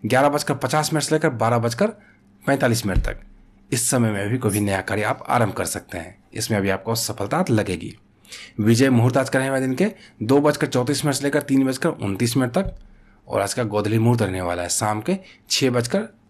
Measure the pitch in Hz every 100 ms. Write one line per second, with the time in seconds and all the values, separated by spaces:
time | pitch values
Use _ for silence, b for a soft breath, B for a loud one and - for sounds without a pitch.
0 | 113 127 143 147 - 135 127 156 151 156
1 | - 156 156 117 113 120 117 117 208 -
2 | b b _ _ - 139 131 113 98 90
3 | - - - - - _ _ 120 - 131
4 | 113 101 104 127 110 101 104 95 - 101
5 | 104 - - 123 107 - 87 - - 90
6 | 82 - _ - - 107 98 95 - 113
7 | - 107 98 156 185 110 95 85 - -
8 | _ _ B B B - 107 117 135 123
9 | 120 135 131 135 135 131 131 127 202 B
10 | B B 113 139 147 147 143 127 123 139
11 | - 131 139 147 143 135 131 131 170 -
12 | 104 95 120 139 127 180 196 - b b
13 | b b - 107 101 - 113 104 104 110
14 | 113 123 101 92 90 87 87 - 107 107
15 | 131 190 B B _ - 131 120 117 196
16 | 220 _